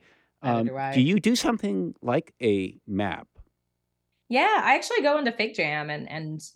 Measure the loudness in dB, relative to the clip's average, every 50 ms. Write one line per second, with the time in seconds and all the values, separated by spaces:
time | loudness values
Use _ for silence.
0 | _ _ _ _ _ _ _ _ -2 0 0 0 0 -2 -2 -4 -4 0 2 4
1 | 4 4 4 4 4 2 2 2 2 0 0 0 -2 -2 -2 -2 -4 -4 -6 -6
2 | -2 0 0 0 -2 -4 -6 -2 0 2 2 2 0 -4 -8 -12 _ -6 -4 -2
3 | -2 -2 -4 -6 -10 -14 _ -20 -20 _ _ _ _ _ _ _ _ _ _ _
4 | _ _ _ _ _ -2 0 2 2 2 2 2 2 2 2 2 2 0 0 0
5 | 2 2 2 2 0 0 -2 -2 -4 -4 -2 -2 -2 -2 -2 -2 -4 -4 -6 -8
6 | -8 -10 -10 -8 -8 -8 -8 -10 -12 -16 -14